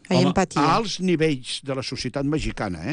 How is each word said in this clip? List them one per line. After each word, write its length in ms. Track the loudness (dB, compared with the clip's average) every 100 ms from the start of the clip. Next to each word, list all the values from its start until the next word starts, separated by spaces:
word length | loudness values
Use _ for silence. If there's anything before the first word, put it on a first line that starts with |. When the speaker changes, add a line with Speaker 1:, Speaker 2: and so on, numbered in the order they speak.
| 0
Speaker 1:
Hay 60 | 4
Speaker 2:
Home, 100 | 4
Speaker 1:
empatia. 300 | 4 0 2
Speaker 3:
A 140 | 2 2
alts 220 | 0 -2
nivells 600 | 0 2 2 0 -4 -10
de 100 | -6 -6
la 60 |
societat 420 | -6 -6 -6 -2
mexicana, 600 | -2 0 -2 -4 -6 -4 -4